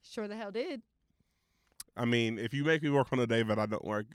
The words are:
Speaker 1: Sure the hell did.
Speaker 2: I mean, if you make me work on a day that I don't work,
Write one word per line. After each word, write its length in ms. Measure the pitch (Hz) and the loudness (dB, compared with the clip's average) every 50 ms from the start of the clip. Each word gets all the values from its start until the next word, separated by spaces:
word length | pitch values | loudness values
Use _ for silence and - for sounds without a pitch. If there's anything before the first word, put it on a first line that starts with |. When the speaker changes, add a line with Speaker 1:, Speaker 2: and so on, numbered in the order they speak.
Speaker 1:
Sure 260 | _ - - 240 214 208 | _ -12 -10 -8 -8 -8
the 80 | 208 | -8
hell 160 | 220 220 202 | -10 -10 -8
did. 300 | 190 226 269 370 294 240 - _ _ _ _ _ _ _ _ _ _ _ _ _ _ _ _ _ _ _ - - _ - | -6 -6 -4 -4 -6 -10 -12 _ _ _ _ _ _ _ _ _ _ _ _ _ _ _ _ _ _ _ -20 -16 _ -4
Speaker 2:
I 80 | 120 | 0
mean, 340 | 120 120 117 117 110 117 104 | 2 2 2 2 0 -2 -4
if 140 | 113 117 139 | -4 -4 -2
you 100 | 139 143 | -2 2
make 180 | 156 160 151 139 | 2 2 2 2
me 60 | 147 | 2
work 220 | 143 139 127 - | 4 4 4 4
on 80 | - 127 | 2 0
a 80 | 120 113 | 2 4
day 160 | 113 113 113 | 4 2 4
that 160 | 107 107 107 | 2 2 0
I 60 | 107 | 2
don't 180 | 107 107 - - | 0 -2 -4 -4
work, 220 | - 107 107 107 113 | -2 -4 -4 -4 -6